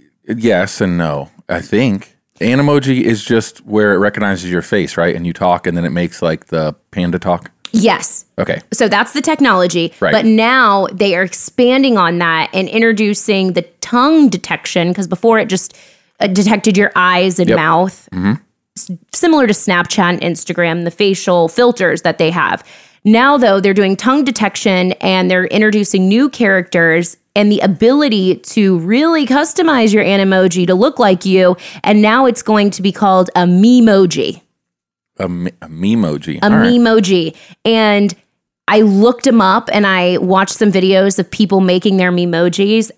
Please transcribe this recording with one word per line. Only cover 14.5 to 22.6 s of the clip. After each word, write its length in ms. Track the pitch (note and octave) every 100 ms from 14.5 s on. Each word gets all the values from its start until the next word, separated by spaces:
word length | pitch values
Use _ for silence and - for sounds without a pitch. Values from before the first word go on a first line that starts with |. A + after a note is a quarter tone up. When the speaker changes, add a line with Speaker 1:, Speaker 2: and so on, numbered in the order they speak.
| E3 - F3+ E3+
Speaker 2:
'cause 120 | F3+ F3
before 300 | F3+ A3+ A3
it 120 | A3
just, 260 | F#3 - - - _ _ -
uh, 60 | G3+
detected 500 | F#3+ G3+ G#3 A3+ F#3+
your 140 | G#3 -
eyes 440 | F3+ F3+ F#3 F3
and 100 | F3
Speaker 1:
Yep. 80 | A2
Speaker 2:
mouth. 520 | D#3 E3 F#3 - -
Speaker 1:
Mm-hmm. 200 | F#2 G2 B2+ _ _ _ -
Speaker 2:
S-, 140 | - F3 _
similar 320 | - E4+ D#4 A#3+
to 80 |
Snapchat 460 | G3+ - F3+ - -
and 220 | F3 F3
Instagram, 640 | F3 D#3+ - F3 E3+ E3 E3+
the 60 |
facial 560 | - G3+ F#3+ - F3 E3
filters 520 | - B3 A#3+ F3+ D#3+
that 140 | E3+ D#3+
they 140 | D#3+
have. 320 | F3 C3+ -